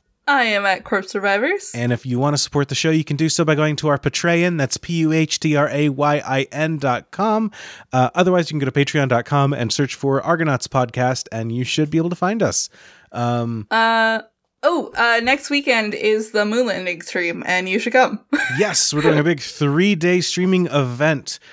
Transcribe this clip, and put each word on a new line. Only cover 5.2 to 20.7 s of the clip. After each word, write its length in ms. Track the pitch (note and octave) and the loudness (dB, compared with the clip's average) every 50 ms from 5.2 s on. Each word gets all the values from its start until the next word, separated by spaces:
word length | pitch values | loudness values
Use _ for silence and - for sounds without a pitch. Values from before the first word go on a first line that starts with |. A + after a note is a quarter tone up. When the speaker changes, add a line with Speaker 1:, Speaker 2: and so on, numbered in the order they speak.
| D#3 D3+ - - | 0 0 -2 -2
Speaker 2:
T 160 | - D#3+ D3+ | 0 2 2
R 120 | C#3+ D3+ C3 | 2 2 2
A 200 | B2 C#3+ D3+ D3 | 2 0 0 0
Y 320 | C3+ C3+ D3 D3 D3 D3 - | 2 2 2 2 2 0 -2
I 240 | - C3 C3+ C#3 - | -2 -2 -2 -2 -2
N 260 | - C#3+ D#3 D#3+ D#3+ | -2 -2 -2 -2 -2
dot 320 | C#3+ C#3 C3+ B2 G#2+ - _ | -2 0 0 0 -2 -4 _
com. 400 | - - G3+ A3+ G#3+ A3 A3+ G#3 - - - - - - - _ | -6 -2 0 0 0 0 0 -2 -6 -10 -18 -18 -20 -20 -12 _
Uh, 200 | - B2+ C3 B2 - | 0 2 2 2 2
otherwise, 360 | F3 F#3 F#3 F3+ F3 E3 - | 2 2 4 4 2 0 0
you 60 | D#3 | -2
can 80 | D3+ C3+ | -2 -2
go 40 | C3 | 0
to 160 | - C#3+ C#3 | 0 0 0
patreon 240 | - - D3+ C#3 B2+ | 2 2 0 2 2
dot 160 | B2 A#2+ - | 2 0 0
com 280 | - D3 C#3+ C#3 C#3 C#3+ | 2 2 2 4 2 2
and 200 | A#2 A#2+ A#2 - | 0 -2 -2 0
search 220 | - C#3+ C3 - | 0 0 -2 -2
for 260 | - - C#3 C3+ C3+ | -4 -2 0 0 0
Argonauts 460 | - - F3 E3 E3 D#3 C3+ B2 - | 2 0 0 0 2 0 0 -2 -2
Podcast, 600 | - - C3+ B2+ A#2+ - B2+ B2 B2+ C3 - - - | -2 0 0 0 0 0 -2 0 0 0 -2 -6 -8
and 200 | - A2+ A2+ A#2 | -8 -6 -6 -4
you 120 | A2+ B2 B2+ | -4 -4 -4
should 260 | - - - D#3 D3+ | -2 0 0 0 0
be 80 | D#3+ | 0
able 120 | E3 D#3+ F3 | 0 0 0
to 40 | F3 | -2
find 260 | - F3+ F#3 A3 A3+ F#3+ | -2 -2 -2 0 0 0
us. 260 | A2+ - - - - - - - - - - _ _ | 0 0 -2 -6 -6 -10 -20 -20 -20 -20 -20 _ _
Um, 560 | - A#2 A#2+ A#2+ A#2+ A#2+ A#2 A#2 A#2 A2 G#2 - | -6 -2 -2 0 0 -2 -2 -4 -4 -6 -6 -2
Speaker 1:
Uh, 520 | A3 A3+ A3+ A3+ A3+ A3+ A3+ A3+ A3+ A3 - - _ _ _ _ _ _ - | 0 2 2 4 4 2 2 2 0 -2 -6 -10 _ _ _ _ _ _ 0
oh, 280 | D4+ F4 D4+ G3+ - - | 0 0 0 -4 -4 -2
uh, 240 | - A#3 A#3 A#3 A#3 | 0 2 2 2 2
next 280 | A#3 B3 C4+ C4+ - - | 2 0 0 0 -2 -2
weekend 440 | C#4+ C#4+ C#4+ C#4+ A#3+ A3+ G#3+ G#3 - | -2 -2 0 2 0 0 0 -2 -4
is 380 | - - G#3+ G#3+ A3 A3 - | -2 0 0 0 0 -2 -2
the 140 | - G#3+ G#3 | -2 0 0
Moon 220 | G#3 A3 B3 B3+ | 0 0 0 0
Landing 340 | A3+ F#3 F3+ F#3 F3+ F3 E3 | 0 -2 -4 -4 -6 -6 -8
stream, 420 | - - - F#3 F3 E3+ E3+ F3 - | -10 -6 -4 -4 -2 -2 -4 -4 -4
and 220 | - F3+ F#3 F#3 | -2 -2 -2 0
you 120 | F#3 F#3 - | 0 -2 -2
should 140 | - A#3+ A3+ | -2 2 4
come. 300 | B3+ B3+ F3+ - - - _ | 4 4 4 0 -6 -4 _
<laughs> 80 | - D4 - - B2+ | -2 -2 -2 -2 0
Speaker 2:
Yes, 360 | C#3 G#3 G#3 E3 - - - D3 | 0 0 0 2 0 0 0 0
we're 80 | D3+ | 2
doing 160 | D3 E3+ D#3 D3+ | 2 4 4 4
a 40 | D3 | 2
big 160 | E3+ E3+ C3+ | 2 0 -2
three-day 840 | - - - - D3+ C#3+ C#3+ D#3+ F#3 G#3 G3+ D#3+ E3 F3 F3+ F#3 | -4 -10 -6 -2 -2 0 2 2 2 2 2 2 2 2 2 2
streaming 460 | - - - F3+ F3+ F#3+ F#3+ F3+ F3 | 0 -2 -2 0 0 2 2 2 2
event. 720 | D3 | 2